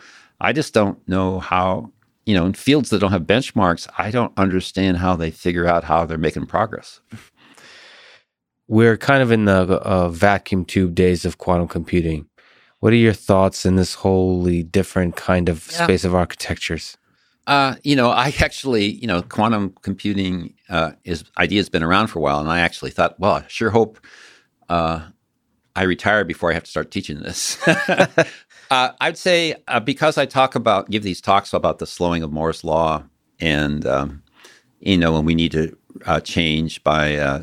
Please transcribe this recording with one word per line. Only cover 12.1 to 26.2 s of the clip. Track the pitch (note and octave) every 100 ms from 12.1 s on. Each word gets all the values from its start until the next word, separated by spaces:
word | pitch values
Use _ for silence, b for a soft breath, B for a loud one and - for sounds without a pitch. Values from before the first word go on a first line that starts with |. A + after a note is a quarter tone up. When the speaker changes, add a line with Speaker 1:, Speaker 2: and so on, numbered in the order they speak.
| D#2 D2+ _ b b b b
Speaker 2:
What | G#2+
are | A#2
your | A2+
thoughts | G2+ - G2 F#2+ - F#2+
in | F#2
this | F2+
wholly | - G2 F#2+ F#2 F#2 F2+ F2
different | E2 G2 F#2 - F2+ -
kind | - F#2 F2
of | E2 -
Speaker 1:
Yeah. | -
Speaker 2:
space | E3+ F#2
of | F#2
architectures? | F2+ F2 - - F2 - D#2 - - _ _ _ _ -
Speaker 1:
Uh, | C#3+ C3+ A#2+
you | D3
know, | C#3+ A#2+
I | A2+ C3+ -
actually, | D#3 - C#3 A#2 G2+
you | - A#2
know, | F2+
quantum | - - A2 A2 G2 -
computing, | - F#2+ G#2 G2 F#2 F2+ E2 _ -
uh, | F2 D#2+ -
is, | - E2 - -
idea | F2 G2+
has | F2+
been | -
around | E2 F#2+ A2
for | E2+
a |
while, | C#2+ D2
and | D2+
I | E2+
actually | F2 - -
thought, | D2 E2+ -
"Well, | F#2+
I | D2 -
sure | - A2+
hope, | A2 A2 - B B B B B _ -
uh, | F2 D#2+ E2 D#2+ _ _ _ _ _ _ -
I |
retire | F#2+ E2+ G#2 G#2+